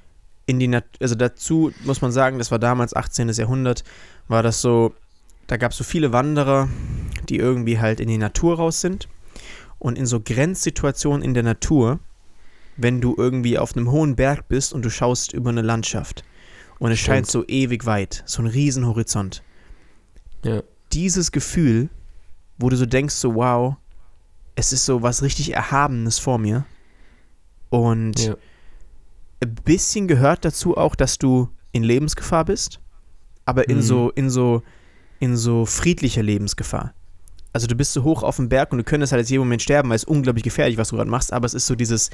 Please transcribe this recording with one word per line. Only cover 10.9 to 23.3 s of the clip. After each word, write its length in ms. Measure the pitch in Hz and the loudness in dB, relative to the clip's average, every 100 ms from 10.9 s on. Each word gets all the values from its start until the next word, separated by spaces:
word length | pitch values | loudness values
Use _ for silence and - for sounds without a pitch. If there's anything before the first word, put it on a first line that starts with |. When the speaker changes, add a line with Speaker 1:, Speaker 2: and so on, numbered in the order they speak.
| - 147 143 | 0 0 0
Speaker 1:
in 120 | 135 | 0
der 80 | 123 | 0
Natur, 560 | 117 110 - 151 117 147 - - - - - - - - | 0 0 2 4 4 0 -6 -20 -20 -20 -20 -20 -18 -2
wenn 240 | 120 123 | 0 2
du 140 | 120 - | 0 2
irgendwie 420 | 131 127 120 117 | 2 2 0 0
auf 160 | 117 | 0
einem 160 | - 120 | -2 2
hohen 260 | 147 151 120 | 2 2 2
Berg 320 | 131 143 - | 2 0 -2
bist 260 | 127 - | -2 -2
und 100 | 131 | -4
du 60 | 113 | -4
schaust 420 | - 120 123 - | 0 0 0 -4
über 160 | - 120 | -4 -2
eine 140 | 117 | 0
Landschaft 600 | 113 117 107 107 - - - - - - - - | 0 -2 -2 -6 -8 -12 -18 -20 -20 -20 -20 -4
und 120 | 117 | 0
es 80 | 113 | 0
Speaker 2:
Stimmt. 80 | - | 2
Speaker 1:
scheint 200 | 135 - | 0 0
so 140 | 123 - | -2 -2
ewig 380 | 135 127 117 120 | 0 0 -2 0
weit, 360 | 104 95 - - | -2 -2 -8 -8
so 160 | - | -4
ein 40 | 113 | -2
Riesenhorizont. 960 | 127 147 131 120 113 110 107 95 - - - - - - - _ - - - | 0 0 0 0 0 -2 -4 -4 -10 -16 -20 -20 -20 -20 -20 _ -20 -16 -8
Speaker 2:
Ja. 180 | - 107 - _ - | -4 -4 -6 _ -6
Speaker 1:
Dieses 400 | 147 185 185 170 | -2 0 0 0
Gefühl, 560 | 143 - 180 151 113 143 - - - - - - - | -2 -2 2 4 4 0 -8 -18 -18 -18 -18 -18 -4
wo 100 | 123 | 0
du 80 | 127 | 2
so 100 | 123 | 2
denkst, 280 | 131 143 | 2 0
so 200 | - 131 | -2 0